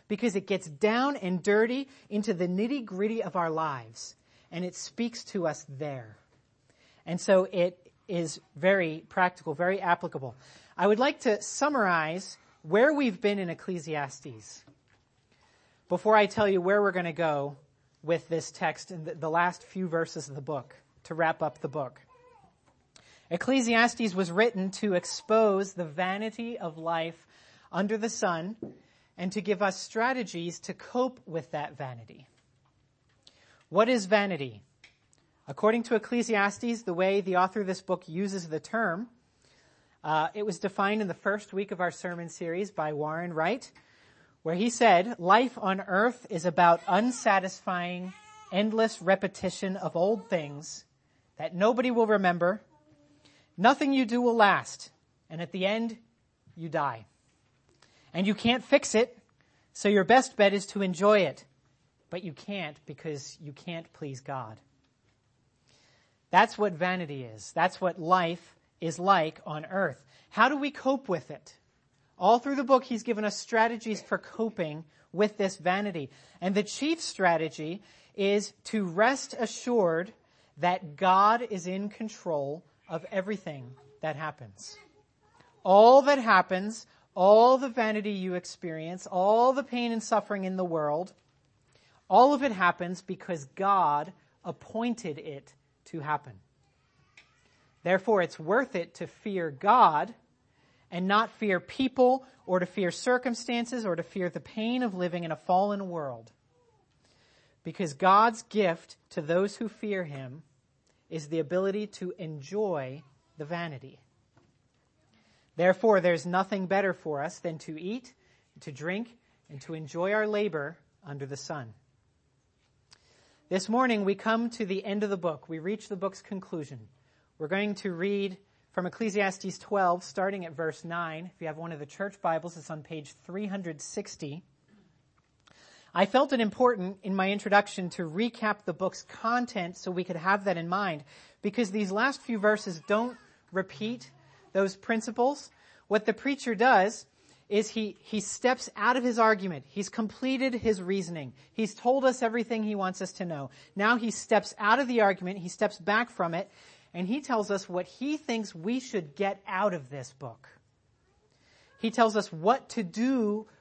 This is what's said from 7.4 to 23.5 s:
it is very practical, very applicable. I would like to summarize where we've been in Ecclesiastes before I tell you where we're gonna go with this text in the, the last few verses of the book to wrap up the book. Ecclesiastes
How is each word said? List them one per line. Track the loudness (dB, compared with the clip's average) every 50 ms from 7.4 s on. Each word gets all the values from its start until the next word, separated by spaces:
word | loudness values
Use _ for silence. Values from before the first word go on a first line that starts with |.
| 4 2
it | 0 0 0 0 -2 -6 _ _ _ _ _ -6
is | -4 -4 -4 -4 -6 -10 -16 _ -6
very | 0 2 4 4 4 2 0 -4 -8 -12 -4
practical, | 0 2 2 2 2 -2 -8 -8 -4
very | -2 0 0 0 0
applicable. | 2 2 2 2 0 -4 -8 -8 -10 -12 -14 -16 -20 -20 -20 -20 -20 _ _
I | 2 4
would | 4 4 4
like | 2 0 0 0
to | 0 0 0 0
summarize | -2 -8 -4 -2 0 0 2 2 2 2 2 2 0 -2 -4 -6 -8 -12 -16 -20 _ _ _ _
where | -4 0 4 4 6 6
we've | 4 4 2 0 0 0
been | 0 0 0 0
in | -2 -6
Ecclesiastes | -6 -8 -8 -8 -8 -6 -6 -6 -4 -4 -4 -6 -8 -14 -16 -16 -16 -18 -18 -20 -20 -20 -20 _ _ _ _ _ _ _ _ _ _ _ _ _ _ _ _ _ _ _ _ _ _ _ _ -4
before | -2 0 4 6 6
I | 6 6
tell | 4 2 2 2 2
you | 2 2
where | 4 4 4 4
we're | 4 2
gonna | 0 -2 -4 -4
go | -2 -2 0 0 0 -2 -4 -6 -8 -12 _ _ _ _ _ _ _ _
with | -2 -2 -2 -2 -2 -2
this | -4 -4 -4 -6
text | -6 -4 -4 -4 -4 -6 -10 -14
in | -14 -14 -12
the, | -14 -10
the | -8 -4 0
last | 2 2 2 2 0 -4
few | -12 -10 -6 -6 -4 -2
verses | -2 -2 -2 -4 -6 -10 -12 -12
of | -12
the | -10
book | -8 -6 -6 -6 -8 -10 -18 -20 _ _ _ _ -16
to | -8 -4
wrap | 0 0 0 0 0
up | -2 -4 -4 -6
the | -8 -8
book. | -6 -6 -8 -8 -10 -18 _ _ _ _ _ _ -20 -20 _ _ _ _ _ _ _ _ _ _ _ -20 _ _ -20 _ _ -8
Ecclesiastes | -6 -4 0 2